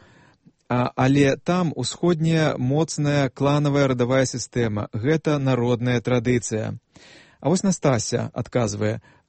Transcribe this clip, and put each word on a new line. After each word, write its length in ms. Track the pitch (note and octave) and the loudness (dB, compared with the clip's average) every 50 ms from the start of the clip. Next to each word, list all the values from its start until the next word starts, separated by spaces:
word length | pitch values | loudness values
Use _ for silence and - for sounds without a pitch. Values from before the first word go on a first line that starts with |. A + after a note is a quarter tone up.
| - _ _ _ - _ _ _ _ - _ _ _ - | -14 _ _ _ -20 _ _ _ _ -20 _ _ _ -4
А, 220 | A#2+ B2 B2 C3 - | -2 0 0 -2 0
але 400 | - B2+ C3 C#3 C#3+ C#3+ C#3 C#3 | 0 2 4 4 4 4 2 2
там 360 | D3+ - - F3 F#3 F3+ D#3 - | -2 -2 -2 0 0 0 -2 -2
усходняя 840 | - B2 - - - - E3+ F3 D#3 D#3+ E3 E3 D#3+ D#3 C#3+ - - | -4 -6 -8 -6 -2 0 0 2 2 2 2 2 2 2 2 0 0
моцная 680 | B2 B2+ C#3 D3+ D#3+ D#3+ - - D3 C#3+ D3 C#3+ C#3 C3 | -2 0 0 0 0 -2 -2 -2 -2 0 2 2 0 0
кланавая 560 | - - C3+ C#3+ D3 D3 D3 C#3+ C#3 C#3+ C#3+ | -2 -2 0 2 2 2 2 2 2 2 2
радавая 400 | C3 C3 B2 B2 A#2+ C3 C3+ C3 | 2 2 0 0 2 2 2 0
сістэма. 600 | - - B2 - - - B2+ A#2+ A2+ G#2+ G#2 G#2 - - | 0 -2 -8 -8 -6 -4 -2 -2 -2 -2 -4 -6 -6 -6
Гэта 460 | A2+ G#2 C3+ D#3 D#3+ - D#3+ D3 D3 | -4 -2 0 0 0 0 0 -2 0
народная 600 | C3+ C3+ B2+ A#2+ A#2+ B2 B2 A2 B2 B2 B2 A#2+ | 0 0 0 2 2 0 0 0 0 0 -2 -2
традыцыя». 800 | A2+ B2+ B2+ B2 A#2+ B2 B2 A#2+ - - A2+ G#2+ A2 G#2+ G#2+ A#2 _ _ _ - - - - - - - _ - | 0 0 0 0 2 2 0 0 -2 -4 -6 -6 -6 -6 -8 -10 _ _ _ -20 -20 -20 -20 -20 -20 -20 _ -6
А 100 | - C3+ | -2 0
вось 140 | F3 F#3 - | 0 2 2
Настася 680 | G3 F3 - - D3+ C3 A2 - - A#2+ A#2 A2+ - - | 0 -2 0 2 2 2 2 0 -2 -4 -4 -4 -6 -8
адказвае: 640 | - A#2+ - - B2+ A#2 G#2 G#2 G#2 G#2+ G#2+ A2 A#2 _ - _ _ _ | -10 -8 -4 -2 -2 -2 -2 -2 -2 -4 -4 -4 -6 _ -18 _ _ _